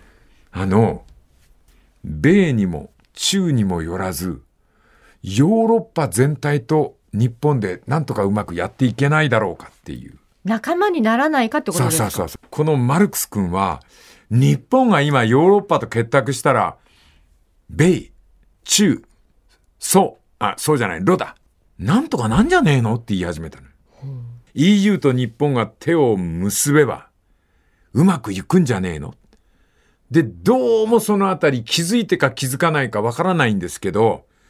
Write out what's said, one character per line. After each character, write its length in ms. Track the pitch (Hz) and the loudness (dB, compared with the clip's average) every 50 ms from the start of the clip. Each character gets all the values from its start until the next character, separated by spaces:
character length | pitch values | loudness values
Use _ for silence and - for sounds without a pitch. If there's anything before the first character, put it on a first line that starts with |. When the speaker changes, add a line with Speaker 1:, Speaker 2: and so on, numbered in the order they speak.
| - _ _ _ _ _ _ _ _ _ | -20 _ _ _ _ _ _ _ _ _
Speaker 1:
あ 140 | - 90 95 | -8 -6 -2
の、 380 | 95 95 110 113 90 - - - - - _ _ _ _ _ _ _ _ _ _ _ _ _ _ _ _ _ - | 2 2 4 4 2 0 -4 -12 -20 -20 _ _ _ _ _ _ _ _ _ _ _ _ _ _ _ _ _ -14
米 480 | 90 76 76 73 151 196 202 185 156 | -12 -6 0 2 4 4 4 4 2
に 140 | 123 110 98 | 2 0 0
も 240 | 90 80 71 - - _ _ _ _ | -2 -4 -6 -10 -14 _ _ _ _
中 380 | _ - - - 190 196 180 165 | _ -6 -4 -2 -2 0 0 2
に 140 | 135 113 101 | 2 2 0
も 180 | 92 90 85 | 0 -2 -4
よ 160 | 82 85 90 92 | -4 -6 -6 -6
ら 140 | 95 92 | -6 -6
ず、 280 | 82 73 92 90 71 64 - _ _ _ _ _ _ _ _ _ _ _ _ _ _ _ | -6 -6 -6 -8 -8 -10 -14 _ _ _ _ _ _ _ _ _ _ _ _ _ _ _
ヨ 240 | - 95 98 117 147 | -12 -4 0 2 2
ー 200 | 190 226 226 226 | 4 2 2 2
ロ 100 | 220 233 220 | 2 2 0
ッ 20 | |
パ 280 | 226 - _ 165 147 92 | 0 -4 _ -4 -4 -2
全 280 | 80 117 135 147 147 | 0 0 0 0 0
体 260 | - - 147 147 135 | -2 -2 -2 -2 -2
と 340 | 117 - 156 156 - - - _ _ _ | -2 0 0 0 0 -2 -6 _ _ _
日 160 | - 104 123 120 | -2 -2 -2 -2
本 320 | 117 - 147 147 143 120 | -2 -2 -2 0 0 0
で 220 | 101 92 90 - - | -2 -4 -6 -8 -6
な 120 | 117 139 160 | -4 -4 -4
ん 80 | 135 | -4
と 80 | - 110 | -4 -4
か 100 | 107 98 | -2 -2
う 60 | 98 | 0
ま 140 | 104 107 98 | -2 -2 -4
く 100 | - 85 | -6 -6
や 140 | 85 82 - | -6 -6 -8
っ 20 | |
て 160 | - - 135 | -4 -2 -2
い 80 | 117 - | -2 0
け 140 | - 139 147 | 0 0 0
な 140 | 156 156 | 2 0
い 60 | 156 131 | 2 2
だ 120 | 113 110 | 0 0
ろ 100 | 107 90 | 0 -2
う 60 | 80 | -6
か 140 | - - - | -10 -16 -20
っ 100 | _ _ _ | _ _ _
て 80 | - | -14
い 160 | 67 60 - - | -14 -14 -16 -18
う。 80 | - _ _ _ _ _ | -20 _ _ _ _ _
Speaker 2:
仲 320 | - 190 226 220 - 294 349 | -6 -4 -4 -4 -4 -4 -2
間 140 | 349 415 415 | 0 0 0
に 140 | 349 285 | 0 0
な 160 | 214 220 226 247 | 0 0 2 0
ら 100 | 285 311 | 0 0
な 140 | 311 262 | 0 0
い 80 | 226 226 | 0 0
か 80 | 294 302 | -2 -4
っ 40 | |
て 80 | - 202 | -4 -4
こ 60 | 160 | -2
と 80 | 156 127 | -2 -2
で 60 | 117 | 0
す 80 | - 131 | 0 -2
か？ 60 | 117 | -4
Speaker 1:
そ 20 | |
う 40 | 95 | -4
そ 140 | - - 85 | -4 -6 -6
う 40 | 78 | -6
そ 100 | - - | -10 -16
う 20 | |
そ 0 | |
う。 60 | _ _ | _ _
こ 140 | - - 156 | -4 -2 0
の 140 | 160 151 131 | 0 0 0
マ 200 | 120 123 147 180 | 0 2 2 2
ル 120 | 208 - | 2 0
ク 80 | - - | 0 -6
ス 80 | - | -10
君 260 | - - 104 95 85 | -6 -4 -4 -4 -2
は、 300 | 90 98 98 90 71 62 - _ _ _ _ - - _ _ - | -2 -2 -2 -2 -4 -6 -12 _ _ _ _ -20 -20 _ _ -2
日 260 | 107 123 139 143 143 | 2 2 4 4 2
本 320 | - - _ 254 262 262 226 | 0 0 _ 2 2 4 4
が 140 | 185 143 | 4 2
今 200 | 143 147 143 127 113 | 2 2 2 2 2
ヨ 200 | 110 123 143 165 | 4 4 4 6
ー 40 | 190 | 6
ロ 100 | 202 202 | 4 4
ッ 40 | |
パ 180 | 202 - 165 - | 2 0 -2 -2
と 60 | - | -2
結 220 | - - 117 113 117 | -2 -4 -4 -2 0
託 240 | 147 139 110 139 | 0 0 0 0
し 80 | 127 - | -4 -2
た 140 | - 147 123 | 0 2 2
ら、 240 | 110 92 80 - _ _ _ _ _ _ _ _ _ _ _ _ _ _ _ _ _ _ - | 2 0 -2 -4 _ _ _ _ _ _ _ _ _ _ _ _ _ _ _ _ _ _ -8
米、 420 | 78 95 156 185 160 - - - _ _ _ _ _ _ _ _ _ _ _ | -2 2 2 2 2 0 -4 -10 _ _ _ _ _ _ _ _ _ _ _
中、 380 | - - 196 208 160 120 - - _ _ _ _ _ _ _ _ _ _ _ _ _ _ _ | -2 0 2 2 2 0 -2 -8 _ _ _ _ _ _ _ _ _ _ _ _ _ _ _
ソ、 380 | - - - 196 175 - - _ _ _ _ _ | -4 2 2 2 2 2 -4 _ _ _ _ _
あ、 160 | 110 101 - | -4 -4 -4
そ 180 | - - 151 151 | -4 -2 -2 0
う 40 | 120 | 0
じ 60 | 110 | 0
ゃ 40 | 92 | -2
な 80 | 85 | -4
い、 40 | 80 95 | -2 0
ロ 140 | 160 185 - | 0 0 0
だ。 180 | - - - _ _ _ _ _ _ _ _ - | -2 -8 -12 _ _ _ _ _ _ _ _ -6
な 220 | 90 117 185 254 | -2 0 0 0
ん 80 | 320 - | 0 -2
と 80 | 247 | -4
か 120 | 123 120 107 | -4 -2 0
な 100 | 120 180 | 2 2
ん 80 | 247 339 | 2 4
じ 80 | 370 | 2
ゃ 60 | 349 | 2
ね 140 | 254 156 139 | 4 4 2
え 40 | 127 | 2
の 140 | 113 107 117 | 2 0 -2
っ 40 | 117 | -4
て 140 | - - | -4 -4
言 60 | 101 90 | -4 -4
い 60 | 87 | -2
始 180 | 87 82 80 | -4 -6 -8
め 80 | 80 73 | -12 -14
た 100 | - - | -16 -20
の。 60 | - - _ _ _ _ | -20 -20 _ _ _ _
Speaker 2:
ほ 180 | _ _ 135 139 | _ _ -16 -16
う。 20 | 131 123 120 120 120 - _ _ _ | -14 -14 -16 -16 -18 -20 _ _ _
Speaker 1:
イ 220 | 127 156 202 208 | 2 4 4 4
ー 0 | 202 | 4
ユ 160 | 196 214 190 | 4 2 2
ー 40 | - | 2
と 140 | - 135 | 2 0
日 160 | 127 127 127 - | 2 0 -2 -4
本 240 | - - 147 147 | -2 -2 -2 0
が 140 | 131 117 104 | 0 0 -2
手 280 | - - _ - 165 170 | -4 -8 _ -4 0 2
を 220 | 160 135 117 104 | 2 2 2 2
結 560 | 95 87 85 80 85 95 202 - - - 143 | 0 -2 -4 -4 -4 -4 -4 -2 -2 0 2
べ 140 | 143 151 139 | 4 4 4
ば、 220 | 117 - - - _ _ _ _ _ _ _ _ _ _ _ _ _ _ _ _ _ | 2 -2 -8 -14 _ _ _ _ _ _ _ _ _ _ _ _ _ _ _ _ _
う 100 | - 123 175 | 0 2 2
ま 160 | 196 170 123 | 2 2 0
く 120 | - 107 | -4 -8
い 80 | 92 95 | -8 -8
く 180 | - - 170 185 | -4 0 2 2
ん 60 | 160 | 2
じ 80 | 120 | 2
ゃ 80 | 110 92 | -2 -2
ね 140 | 92 90 80 | -4 -6 -6
え 40 | 73 | -8
の。 160 | 73 - - _ _ _ _ _ _ _ _ _ _ _ _ _ _ _ _ _ _ _ | -10 -12 -14 _ _ _ _ _ _ _ _ _ _ _ _ _ _ _ _ _ _ _
で、 120 | 120 165 | 0 0
ど 640 | 139 104 87 85 90 - 254 262 254 233 226 220 214 | 0 0 -6 -2 0 2 2 2 2 2 2 0 2
う 20 | |
も 140 | 220 240 214 | 2 2 2
そ 180 | - 208 208 196 | 2 0 0 0
の 100 | 196 190 | 0 0
あ 80 | 180 | 0
た 140 | - 170 147 | 0 0 0
り 120 | 131 120 | 0 0
気 200 | 113 - - 165 | -4 -4 -4 -4
づ 160 | 170 175 240 240 | -2 0 0 -2
い 80 | 196 | 0
て 100 | - 175 | 0 0
か 140 | - 143 123 | 0 0 0
気 160 | - - 139 | 0 -4 -6
づ 100 | 127 139 | -6 -2
か 140 | - 170 165 | -2 -2 0
な 120 | 156 143 | 0 -2
い 80 | 127 104 | -2 -2
か 120 | - 104 | -4 -4
わ 100 | 107 117 | -4 -2
か 120 | 117 151 170 | -2 -2 -2
ら 100 | 185 180 | 0 0
な 120 | 160 131 | 0 0
い 80 | 110 104 | 0 0
ん 40 | 95 | -2
で 100 | 87 82 | -4 -8
す 100 | - - | -8 -6
け 140 | - 92 | -6 -2
ど、 320 | 82 104 113 107 90 - - _ _ _ _ | 0 2 2 0 0 -4 -10 _ _ _ _